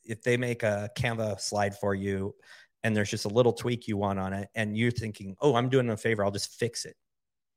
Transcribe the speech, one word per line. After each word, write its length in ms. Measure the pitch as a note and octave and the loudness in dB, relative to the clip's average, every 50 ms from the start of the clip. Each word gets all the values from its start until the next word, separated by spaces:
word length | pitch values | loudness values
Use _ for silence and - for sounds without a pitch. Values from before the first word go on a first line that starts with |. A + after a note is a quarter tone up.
| _ | _
if 180 | - A2+ - - | -10 -10 -2 0
they 140 | B2+ A#2+ | 2 2
make 260 | A#2+ B2+ A#2+ A#2+ A2+ - | 2 2 -2 -2 0 0
a 260 | G#2+ G2+ G2+ G#2 G#2 - | 0 0 0 -2 -4 -4
Canva 440 | - B2 B2 A2+ A2+ A2+ G#2+ G2+ - | -2 -2 -2 0 0 -2 -2 -4 -4
slide 360 | - - - G#2 G2+ G2+ G2 | -4 -2 0 0 0 0 0
for 200 | - - G2+ G2+ | -2 -2 -2 -2
you 400 | G2 G2 G2 G2 G2 F#2+ G2+ - - _ - - - - _ _ _ - | 0 0 -2 -2 -2 -2 -4 -6 -10 _ -20 -20 -20 -20 _ _ _ -2
and 120 | A2+ A2 | 0 2
there's 140 | G#2+ G2+ - | 2 2 0
just 140 | - G#2+ - | -2 -4 -4
a 40 | G#2+ | 2
little 240 | G2+ A#2+ B2 A#2+ A2+ | 4 6 6 6 4
tweak 360 | - - A#2+ B2 A#2+ - - | 2 -2 -2 -2 -2 -2 -4
you 80 | G#2+ | -2
want 240 | G2 G#2 G2 G2 G2 | 0 0 0 0 0
on 120 | F#2+ F#2+ F#2+ | -2 -2 -4
it, 160 | G2 G2+ - - | -6 -6 -6 -4
and 220 | A2+ A2 G#2+ G#2 A2 | -2 -2 0 0 2
you're 140 | A#2 A#2+ A#2+ | 2 2 0
thinking, 440 | - A2+ A2 G#2 - G#2 G2 F#2+ - | 0 -4 -6 -8 -8 -10 -12 -6 0
"Oh, 160 | - D3 B2 | 2 4 4
I'm 120 | A#2 B2 C3 | 4 2 4
doing 180 | C3 C3 B2 | 4 2 2
them 80 | A#2+ A2 | 2 -2
a 20 | |
favor, 280 | G2+ - A#2+ A2+ G#2 G2 | -2 0 0 0 2 2
I'll 60 | G2+ | 0
just 260 | G2 G2+ - - - - | 0 -2 -6 -8 -4 -4
fix 240 | A#2+ A#2 - - - | -4 -4 -4 -6 -10
it." 120 | D#2+ - _ _ _ _ _ _ _ _ _ _ _ _ | -10 -14 _ _ _ _ _ _ _ _ _ _ _ _